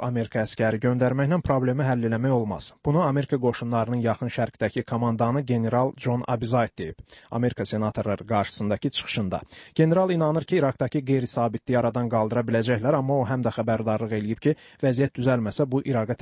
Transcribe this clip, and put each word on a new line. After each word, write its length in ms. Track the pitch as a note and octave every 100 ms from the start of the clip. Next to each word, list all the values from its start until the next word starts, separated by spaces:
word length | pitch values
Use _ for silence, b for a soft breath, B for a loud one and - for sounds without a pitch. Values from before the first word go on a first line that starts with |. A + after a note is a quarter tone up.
| B2
Amerika 340 | A#2+ A2+ A#2+
əskəri 380 | G#2+ - A2+ A2
göndərməklə 600 | B2 B2 B2 C3 C#3 F3
problemi 400 | - C3+ B2+ C3
həll 220 | C3+ B2 A2+
eləmək 260 | A2+ C3
olmaz. 380 | B2 G#2+ E2+ - - D3+
Bunu 160 | D#3
Amerika 340 | D#3+ C#3 C3+ C#3
qoşunlarının 640 | B2 - A#2+ A#2 A2+ B2 A2+
yaxın 240 | G#2+ B2 -
şərqdəki 500 | A2+ - A2 B2+ -
komandanı 560 | A#2+ A#2+ A2+ A#2 C#3
general 500 | B2+ A#2+ A2+ A#2+ C3+ -
John 240 | B2+ A#2+ A#2+
Abizayt 500 | A#2+ A#2 A#2 A2 -
deyib. 160 | D#2+ - B B B
Amerika 360 | A#2 B2 - G2
senatorları 600 | G#2+ G#2+ - G#2 G2 G#2
qarşısındakı 640 | G#2+ G2 - G#2 G2+ C#3+
çıxışında. 500 | - - - F#2+ E2+ - B B
General 360 | - D#3+ E3+ F#3+
inanır 340 | E3+ D#3 D#3+
ki, 120 | - F#3
İraqdakı 420 | C#3 - - D3+
qeyri-sabitliyi 800 | C3 C3+ B2 - A#2 A2 - B2
aradan 300 | A#2 A#2+ A#2+
qaldıra 320 | A#2 A2 A#2+
biləcəklər, 560 | A2+ A#2 A2+ A#2+ B2 D3+
amma 240 | C3 C#3
o 60 | B2
həm 180 | C3
də 80 | A#2 A#2
xəbərdarlıq 600 | A#2 A2+ A2+ G#2+ A2 G#2+
eləyib 180 | G#2+ A2+
ki, 160 | C#3+ D#3 B -
vəziyyət 360 | C#3 B2 C#3 -
düzəlməsə, 480 | B2+ B2 G#2+ - C#3
bu 160 | C3+
İraqa 320 | C#3 B2 A2 B2